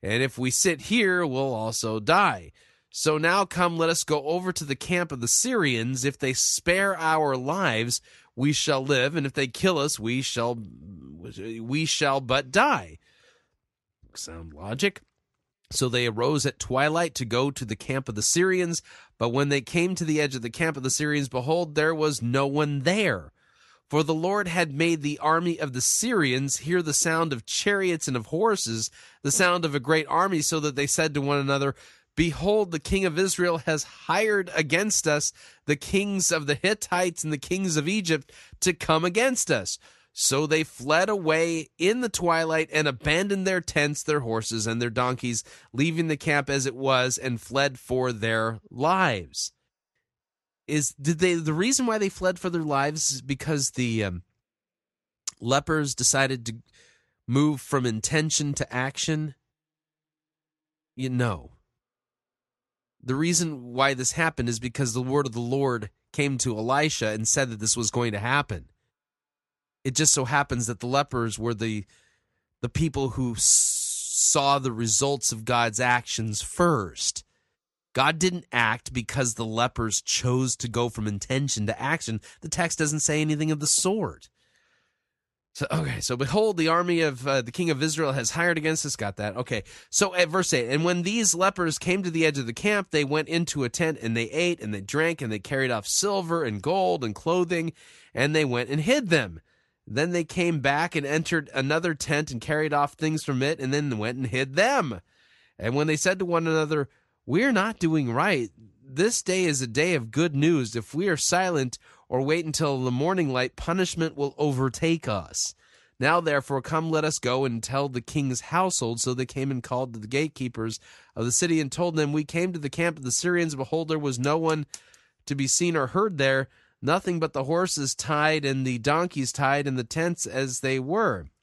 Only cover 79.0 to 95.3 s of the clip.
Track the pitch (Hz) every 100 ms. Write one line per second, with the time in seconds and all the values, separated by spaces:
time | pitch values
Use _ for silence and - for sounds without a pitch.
79 | 110 - 127 110 113 110 120 - 113 101
80 | - - 127 127 131 - 123 113 120 113
81 | 107 101 - 131 139 - 104 113 131 160
82 | - 113 - - 160 - 170 - 156 151
83 | - 151 151 151 156 151 143 - 185 214
84 | 151 - - _ _ _ _ _ _ _
85 | _ _ _ _ _ - 143 156 151 113
86 | - 123 135 170 220 185 160 165 180 170
87 | 160 127 135 135 120 123 170 143 156 151
88 | 156 135 117 160 170 165 156 160 147 -
89 | 104 98 104 101 127 117 - - - -
90 | 196 180 175 175 180 143 117 139 165 175
91 | 175 226 214 170 190 196 170 151 - 185
92 | 185 165 160 143 120 113 202 208 190 156
93 | 143 151 151 165 170 147 123 - 165 156
94 | 113 113 117 151 175 175 107 104 98 143
95 | 160 165 123